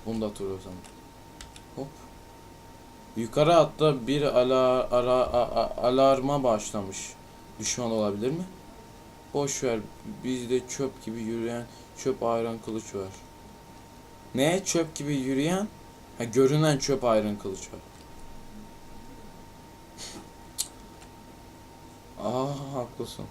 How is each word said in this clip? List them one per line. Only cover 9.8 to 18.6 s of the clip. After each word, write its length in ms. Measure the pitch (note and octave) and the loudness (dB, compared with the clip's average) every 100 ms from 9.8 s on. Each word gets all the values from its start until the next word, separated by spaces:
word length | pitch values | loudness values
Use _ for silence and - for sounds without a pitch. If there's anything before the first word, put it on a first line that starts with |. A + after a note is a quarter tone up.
| G2+ - A2 - | -4 -14 -14 -8
Bizde 440 | B2 B2+ A#2 B2+ B2+ | -4 -4 0 0 0
çöp 360 | - C3 - | -4 -4 -6
gibi 160 | A2 A#2 | -10 -6
yürüyen 440 | A2 A#2 A2+ A#2+ A#2+ - - - | -4 -4 -4 -4 -8 -16 -18 -6
çöp 240 | C3+ C3 | -4 0
ayran 360 | A#2 A#2 A#2 A2+ | 0 0 0 -4
kılıç 300 | A2+ A2 - | -6 -8 -6
var. 320 | G2+ F#2+ - - - - - - - - - - - - B2 | -8 -8 -12 -18 -20 -20 -20 -20 -20 -20 -20 -20 -20 -6 0
Ne? 280 | D3 F#3+ | 2 2
Çöp 300 | - E3+ D#3+ | 0 0 0
gibi 200 | - D3 | -4 -2
yürüyen? 540 | C#3 C3 C3+ D#3 F#3+ G#3+ - - - - - | -2 0 0 2 0 -2 -8 -20 -20 -14 -8
Ha, 60 | |
görünen 540 | A#2 A#2+ C3+ D3+ D#3 C#3 | 0 6 6 6 4 4
çöp 240 | - C3 | 2 2
Iron 340 | A#2+ A2 G#2 G2+ | 4 4 2 -2
Kılıç 320 | G2+ F#2+ - | -6 -10 -12
var. 80 | - - - - - - - - - | -16 -16 -20 -20 -16 -16 -16 -16 -16